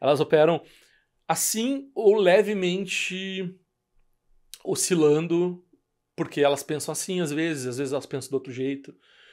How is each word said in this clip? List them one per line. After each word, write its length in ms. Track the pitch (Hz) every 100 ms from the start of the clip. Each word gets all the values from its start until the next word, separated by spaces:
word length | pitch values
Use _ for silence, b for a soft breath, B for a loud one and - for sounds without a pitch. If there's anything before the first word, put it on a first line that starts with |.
Elas 200 | 131 147
operam 420 | 151 156 160 160 B B B B B _ -
assim 600 | 160 - 214 247 277 277
ou 220 | - 214 220
levemente 1400 | 185 196 202 202 180 185 185 - - 185 190 190 180 185 _ _ _ _ _ _ _ _ - -
oscilando, 1000 | - 160 - 175 147 151 165 170 180 180 _ _ _ _ _ -
porque 240 | - 147
elas 220 | 143 143
pensam 300 | - 151 -
assim 280 | 151 - 180
às 100 | 151
vezes, 360 | 147 165 143 127
às 120 | 123
vezes 140 | 135
elas 140 | 139 -
pensam 240 | 135 -
do 40 |
outro 180 | 135 135
jeito. 420 | 123 135 139 - - b b b